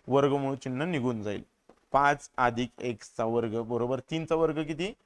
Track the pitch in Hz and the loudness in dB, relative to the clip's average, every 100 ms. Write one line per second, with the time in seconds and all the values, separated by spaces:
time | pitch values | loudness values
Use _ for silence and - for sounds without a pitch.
0 | - 135 139 139 135 135 131 127 170 156 | 0 4 4 4 0 -4 -6 -4 -2 0
1 | 123 113 104 101 - _ _ _ _ 131 | 0 -2 -4 -6 -10 _ _ _ _ 2
2 | 143 147 - - 123 117 123 - 123 110 | 4 2 -2 0 0 2 -4 -4 -8 -8
3 | - - 113 117 113 110 113 120 120 131 | -8 -4 0 0 0 -2 -4 -2 -2 -4
4 | - 160 156 160 160 151 151 151 185 - | -4 -6 0 2 2 0 -4 -4 -6 -8